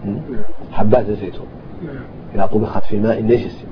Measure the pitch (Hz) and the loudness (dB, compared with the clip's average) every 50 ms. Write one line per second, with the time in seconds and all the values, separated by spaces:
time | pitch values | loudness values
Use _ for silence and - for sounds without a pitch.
0 | - 101 101 143 156 - 127 117 - - - - - - - - 104 104 127 123 | -6 -6 -8 -8 -8 -6 0 2 2 2 2 -2 -4 -2 2 4 6 6 6 4
1 | 107 104 107 90 101 87 - - - - - - - - - - 175 147 135 131 | 2 -2 -6 -8 -8 -12 -12 -14 -16 -16 -18 -20 -20 -18 -16 -16 -14 -14 -14 -16
2 | 120 - - - - - - 104 95 - - 107 107 - - 101 - - 107 101 | -16 -16 -18 -18 -18 -6 0 2 2 4 4 2 0 0 2 4 4 4 4 2
3 | 107 113 110 - 110 110 120 117 98 90 - - - - | 2 0 0 0 2 2 2 2 0 -6 -12 -14 -18 -18